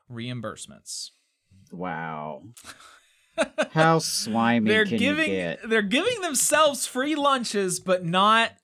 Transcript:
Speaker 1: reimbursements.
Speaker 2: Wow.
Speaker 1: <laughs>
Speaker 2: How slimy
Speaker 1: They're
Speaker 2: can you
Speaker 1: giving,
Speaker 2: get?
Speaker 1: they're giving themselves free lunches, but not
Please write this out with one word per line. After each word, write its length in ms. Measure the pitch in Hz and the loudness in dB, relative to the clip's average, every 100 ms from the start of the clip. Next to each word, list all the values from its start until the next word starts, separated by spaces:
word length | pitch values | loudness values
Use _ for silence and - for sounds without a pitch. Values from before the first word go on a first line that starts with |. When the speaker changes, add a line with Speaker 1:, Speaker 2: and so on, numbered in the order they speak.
| _ | _
Speaker 1:
reimbursements. 1000 | 117 120 123 110 - - 67 - - - _ _ _ _ 95 - | -12 -8 -8 -8 -12 -16 -18 -14 -12 -14 _ _ _ _ _ -18
Speaker 2:
Wow. 680 | 87 90 80 80 78 76 73 98 120 - - - - _ _ _ - | -10 -6 -6 -6 -8 -8 -12 -16 -20 -20 -20 -20 -20 _ _ _ -4
Speaker 1:
<laughs> 340 | 294 - 294 | -4 -2 -2
Speaker 2:
How 300 | 160 160 160 | 4 4 4
slimy 680 | - - - 113 117 117 107 | 0 -4 -2 0 2 4 4
Speaker 1:
They're 160 | 220 | 2
Speaker 2:
can 100 | 208 | 2
you 40 | 113 | 0
Speaker 1:
giving, 320 | 101 - - | 0 0 0
Speaker 2:
get? 380 | 190 170 - 220 | -2 -4 -6 -2
Speaker 1:
they're 140 | 226 | -2
giving 380 | 208 254 427 466 | 2 0 0 -2
themselves 640 | 349 254 - 294 302 269 - | -4 -2 2 4 4 2 -6
free 260 | 247 294 | -4 -2
lunches, 640 | 302 285 269 226 202 185 170 | 0 2 2 -2 -2 -2 -4
but 260 | 185 185 | -2 -2
not 460 | 170 185 208 226 226 - | 0 2 4 4 2 -4